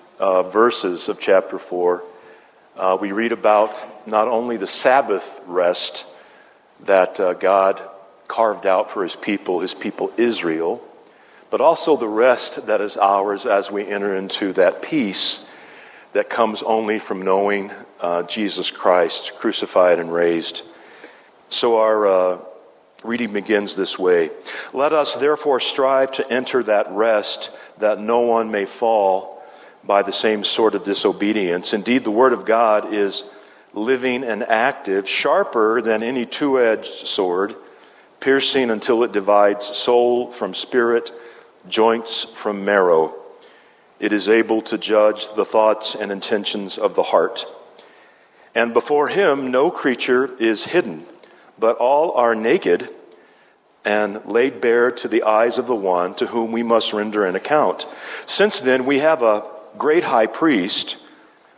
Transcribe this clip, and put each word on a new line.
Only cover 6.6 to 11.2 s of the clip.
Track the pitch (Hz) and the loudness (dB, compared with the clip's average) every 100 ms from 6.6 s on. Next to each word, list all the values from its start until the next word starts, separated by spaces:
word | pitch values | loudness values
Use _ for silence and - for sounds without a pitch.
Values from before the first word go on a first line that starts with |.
| _ _ | _ _
that, | - 95 90 - | 0 2 2 0
uh, | 92 | -2
God | 87 92 98 95 98 - - - _ - | 0 2 4 4 0 -6 -20 -20 _ -8
carved | - 113 95 95 | -2 0 0 0
out | 92 107 | 0 0
for | 110 | -4
his | 87 - | -6 -6
people, | - 98 - 90 | -4 -4 -2 -4
his | 90 | -4
people | - 107 - 95 - | -6 -8 -6 -6 0
Israel, | 117 101 87 80 82 120 - - - _ | 0 0 -2 -2 -2 -4 -10 -20 -20 _